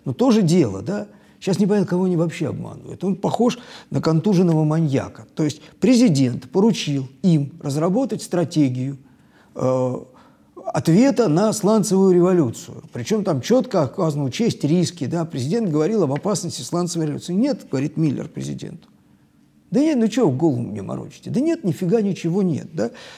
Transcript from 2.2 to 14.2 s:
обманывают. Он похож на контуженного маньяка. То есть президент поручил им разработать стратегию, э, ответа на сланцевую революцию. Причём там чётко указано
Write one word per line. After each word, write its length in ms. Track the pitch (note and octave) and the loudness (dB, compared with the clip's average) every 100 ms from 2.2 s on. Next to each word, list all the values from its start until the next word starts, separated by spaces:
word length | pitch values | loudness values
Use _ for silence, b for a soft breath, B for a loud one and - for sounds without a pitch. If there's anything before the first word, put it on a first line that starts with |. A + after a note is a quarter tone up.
| E3+ - C3+ | -2 -2 -6
обманывают. 560 | G2+ - - - - | -6 -10 -14 -16 -6
Он 100 | F#3 | -4
похож 460 | - F3+ - A#3 - B B B | -2 -2 0 0 0 B B B
на 100 | - | -2
контуженного 640 | E3 D#3+ G#3 F3+ F3+ D#3 | 2 2 4 4 4 2
маньяка. 600 | D3+ D#3+ D#3 C3 F#2+ - - - | 2 0 0 -2 -4 -14 -12 -4
То 80 | |
есть 180 | D3+ - B B | -4 -4 B B
президент 720 | G#3 A#3+ B3 C#3 B2+ - - | 4 6 6 4 2 0 -4
поручил 560 | F#3+ A3+ - D3+ C#3 C3 - | 2 2 2 -2 -4 -6 -2
им 300 | F#3 D#3 C3+ - | 2 2 0 -8
разработать 640 | D3+ C#3+ E3+ G#3+ C4+ G#3 | -6 -2 0 0 -2 -4
стратегию, 760 | - F#3 E3 D#3 C3+ B2+ C3+ C3+ b b b b b | -4 -2 0 2 2 0 -6 -8 b b b b b
э, 420 | - B2+ B2+ B2+ B2+ - - b b b - - | -4 0 0 -2 -4 -12 -20 b b b -16 -6
ответа 600 | - - F3 C4+ B3 G#3+ | -2 4 6 6 4 2
на 240 | D#3 G#3+ | 2 2
сланцевую 600 | - F#3+ A3 G#3+ F#3+ G3 | 2 2 2 2 4 6
революцию. 720 | F3+ F3+ F3+ B2 - - - - | 6 4 4 2 -2 -14 -18 -14
Причём 300 | B2 B2 G#3+ | -10 -4 -2
там 180 | G3 C#3 | 0 -2
чётко 440 | - B3+ B3 F#3 | 2 0 2 0
указано 400 | C3 - D#3+ D3 | -2 -2 -2 -2